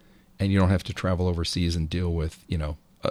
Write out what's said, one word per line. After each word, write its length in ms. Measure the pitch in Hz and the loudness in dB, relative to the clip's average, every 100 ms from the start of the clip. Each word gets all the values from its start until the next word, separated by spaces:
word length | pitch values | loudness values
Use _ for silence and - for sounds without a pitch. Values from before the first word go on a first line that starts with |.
| - - _ - | -20 -20 _ -2
and 100 | 101 | 2
you 80 | 98 | 4
don't 120 | 92 | 4
have 140 | 95 | 4
to 100 | - | 0
travel 340 | - 92 87 90 | -4 -2 0 0
overseas 480 | 85 82 90 85 82 | 0 -2 0 0 0
and 120 | 80 | -2
deal 240 | 87 87 | -2 -2
with, 320 | 82 78 - - | -2 -4 -6 -6
you 100 | 80 | -4
know, 200 | 76 73 _ _ | -4 -8 _ _
uh, 60 | - | -6